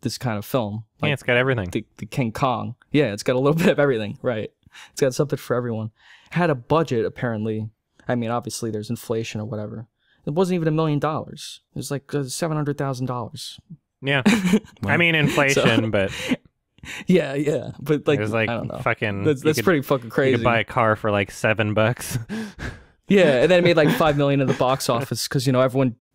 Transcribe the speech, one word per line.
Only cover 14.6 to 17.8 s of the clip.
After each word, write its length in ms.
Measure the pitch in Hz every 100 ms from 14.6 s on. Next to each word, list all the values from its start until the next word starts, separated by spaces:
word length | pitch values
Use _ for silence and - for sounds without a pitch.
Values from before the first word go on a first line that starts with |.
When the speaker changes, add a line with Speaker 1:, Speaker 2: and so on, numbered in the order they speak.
| - - 101
Speaker 2:
I 120 | 156
mean, 180 | 170 160
inflation, 480 | 147 - 139 139 120 113
Speaker 1:
So 60 | 113
Speaker 2:
but 220 | 104 98 - - - _ _ _
Speaker 1:
<laughs> 420 | _ - - -
Yeah, 260 | 180 147 139
yeah. 360 | 143 123 113
But, 260 | -